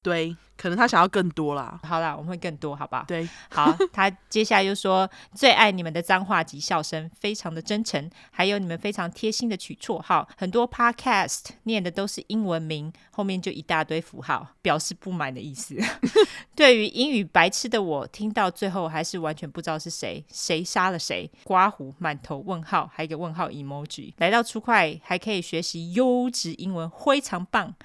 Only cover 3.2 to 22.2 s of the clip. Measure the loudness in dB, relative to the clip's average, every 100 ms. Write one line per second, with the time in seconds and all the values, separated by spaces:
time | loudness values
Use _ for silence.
3.2 | -6 -10 -4 2 4 4 0 2 0 0
4.2 | _ 0 4 4 4 0 2 2 2 -4
5.2 | -18 4 6 8 6 4 -2 -2 2 2
6.2 | 4 0 0 -6 -2 -2 -2 -6 -8 -6
7.2 | -6 -6 -6 -8 -4 -2 -2 -4 -6 -14
8.2 | -8 0 2 2 -2 -4 -4 -4 -6 -4
9.2 | -4 -2 -2 -4 -8 -10 -6 -6 0 0
10.2 | 0 -6 -2 0 0 2 0 2 2 2
11.2 | 0 -4 -10 -10 -4 -2 -2 -2 -4 -6
12.2 | -4 -2 0 -2 -2 -6 -6 -12 _ -4
13.2 | -2 -2 -4 -6 -2 0 0 -4 -6 -10
14.2 | -4 -4 -6 _ 0 0 -2 -8 -8 -6
15.2 | -6 -8 -10 -12 -8 -4 -4 -2 4 6
16.2 | 4 2 -8 6 8 8 4 0 0 0
17.2 | 2 4 4 2 -2 0 0 -2 -4 -6
18.2 | -4 0 0 0 -4 -2 -2 -4 -4 -4
19.2 | -6 -6 -10 -8 -6 -6 -6 -8 -8 -8
20.2 | -12 -8 -2 -2 -2 0 0 0 -4 -6
21.2 | -8 -12 0 4 4 0 -12 -8 -6 -6